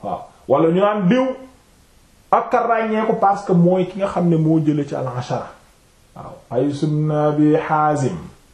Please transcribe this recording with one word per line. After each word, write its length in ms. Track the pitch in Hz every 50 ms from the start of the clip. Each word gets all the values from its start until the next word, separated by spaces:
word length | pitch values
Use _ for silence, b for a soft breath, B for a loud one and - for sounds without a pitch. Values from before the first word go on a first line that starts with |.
| 101
Waaw. 180 | 95 87 85 - b b b b
Wala 200 | b 131 151 160 165
ñu 80 | 170 190
naan 260 | 208 208 214 208 180 175
diw 160 | 240 254 262 254 262 - - - - _ _ _ _ _ _ _ _ _ _ _ _ _ _ -
ak 180 | - - - -
ka 80 | 254 226 226
ràññee 380 | 233 226 226 226 214 214 214 220
ko 60 | - 185
parce 320 | - 196 196 202 - -
que 80 | - 180
mooy 320 | 170 170 175 185 185 180
ki 120 | 180 - 190
nga 80 | 196
xam 200 | 202 - 185 175 170
ne 60 | 165
moo 220 | 160 156 156 160 160
jële 260 | 147 151 147 147 139
ci 80 | - 151
al 120 | 135 131
ashara. 400 | 127 120 123 - - 131 110 - - - - _ _ _ _ _ _ _ _ _ _ -
Waaw. 180 | - - - - - - -
Qays 320 | - 131 139 147 131 - 165
ibn 280 | 151 151 151 156 156
Abi 440 | 151 151 151 151 147 151 151 151 156
Hazim. 640 | 156 - - 151 151 151 151 147 135 135 120 90 76 - - - _ _ _